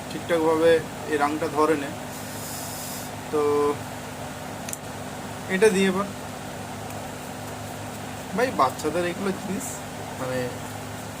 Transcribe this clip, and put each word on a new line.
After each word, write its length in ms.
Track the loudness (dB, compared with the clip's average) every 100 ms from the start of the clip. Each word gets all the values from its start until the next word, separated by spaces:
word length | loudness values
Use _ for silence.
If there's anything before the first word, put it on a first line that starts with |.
| -8
ঠিকঠাকভাবে 600 | -6 0 4 6 6 8 6 4 -6 0
এই 60 | 2
রাংটা 240 | 2 2 0 4
ধরে 200 | 6 6
নে। 80 | 0 -6 -8 -8 -8 -8 -8 -8 -8 -8 -8 -8 -8 -8 -2
তো 80 | 2 4 4 4 2 -4 -8 -10 -8 -8 -8 -8 -8 -6 -8 -6 -8 -8 -8 -8 -8 -2
এটা 140 | 6 8
দিয়ে 140 | 8 6
এবার 140 | 4 0 -4 -10 -10 -8 -8 -8 -8 -8 -8 -8 -8 -10 -10 -8 -8 -8 -8 -8 -8 -8 -8 -4 2
ভাই 120 | 2 6
বাচ্চাদের 440 | 4 4 0 2 2
এগুলো 200 | 0 0 -2
জিনিস, 260 | -2 -2 -4 -6 -8 -8 -8 -4
মানে 180 | -2 0 -2 -4 -8 -8 -8 -8 -8 -8